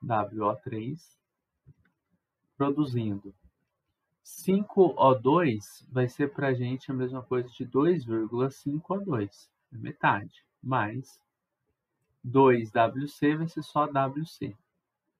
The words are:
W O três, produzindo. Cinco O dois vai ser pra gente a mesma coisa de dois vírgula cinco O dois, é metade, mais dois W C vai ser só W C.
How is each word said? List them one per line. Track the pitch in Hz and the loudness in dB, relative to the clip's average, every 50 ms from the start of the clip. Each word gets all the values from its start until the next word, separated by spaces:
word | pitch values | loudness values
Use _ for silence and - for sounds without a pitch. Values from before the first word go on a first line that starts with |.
| - | -6
W | 123 117 107 104 101 107 110 107 | -4 -2 -2 -2 -4 -6 -2 -2
O | 104 107 | -2 -2
três, | 107 - 127 117 110 110 123 151 165 - _ _ _ _ _ _ _ _ _ _ _ _ - _ _ _ _ _ _ _ _ _ _ _ _ _ _ _ _ _ | -4 -6 -10 -10 -8 -8 -10 -10 -12 -16 _ _ _ _ _ _ _ _ _ _ _ _ -20 _ _ _ _ _ _ _ _ _ _ _ _ _ _ _ _ _
produzindo. | - 139 139 143 151 151 135 123 120 113 107 101 98 - 98 95 _ _ _ _ _ _ _ _ _ _ _ _ _ _ _ _ _ _ | -2 -2 0 0 0 -2 0 -2 -2 -2 -2 -4 -6 -8 -14 -20 _ _ _ _ _ _ _ _ _ _ _ _ _ _ _ _ _ _
Cinco | - - - - - 190 202 208 - - - 185 165 - | -20 -20 -6 0 0 2 2 0 0 4 6 6 6 6
O | - 123 135 127 | 6 6 6 6
dois | 110 113 131 147 170 175 147 110 107 - - - - - - | 6 4 4 4 4 4 2 0 -2 -6 -12 -20 -20 -20 -6
vai | 127 131 127 123 | -2 0 0 0
ser | - - 143 143 143 | 0 -2 -4 -4 -2
pra | - 139 135 131 | -2 -2 0 0
gente | 123 123 120 131 131 - - | 0 -2 -4 -6 -6 -6 -6
a | 135 | -4
mesma | 127 127 123 131 131 123 | -4 -4 -4 -6 -8 -8
coisa | - 127 123 120 123 | -4 -4 -4 -4 -6
de | - - 131 | -8 -12 -10
dois | 127 - 131 147 165 185 165 123 | -2 0 2 4 4 2 0 0
vírgula | 117 113 113 113 110 120 120 127 135 | -2 -2 -2 -2 -2 -2 -2 -2 -2
cinco | 135 - - 143 143 156 - - 185 | -4 -6 -6 -6 -6 -6 -4 -6 -6
O | 196 202 | -6 -4
dois, | 196 143 113 101 101 - - - _ _ _ _ _ - | -4 -4 -4 -4 -6 -8 -16 -20 _ _ _ _ _ -16
é | 117 | -12
metade, | 113 120 - - - 156 123 101 104 170 - _ _ _ _ _ - | -12 -12 -8 -2 0 0 0 0 -2 -8 -16 _ _ _ _ _ -6
mais | 127 131 123 107 104 110 127 131 - - _ _ _ _ _ _ _ _ _ _ _ _ _ _ _ _ _ _ _ _ _ - | -4 -2 -2 -2 -4 -6 -10 -12 -14 -20 _ _ _ _ _ _ _ _ _ _ _ _ _ _ _ _ _ _ _ _ _ -10
dois | 127 120 135 135 131 123 120 113 110 | 0 4 6 6 8 6 4 2 -2
W | - 120 113 113 113 131 143 143 | 2 2 2 2 2 -4 -6 -8
C | - - 147 147 156 | -4 -2 0 0 0
vai | 156 165 165 | 0 -4 -6
ser | - 165 156 | -6 -10 -12
só | - - 151 147 | -4 -2 -2 -2
W | 147 143 139 135 135 135 147 160 | 0 0 -2 -2 -2 -2 -6 -8
C. | - - - - - 104 - _ _ _ _ _ _ _ _ _ _ _ | -10 -10 -10 -10 -10 -10 -14 _ _ _ _ _ _ _ _ _ _ _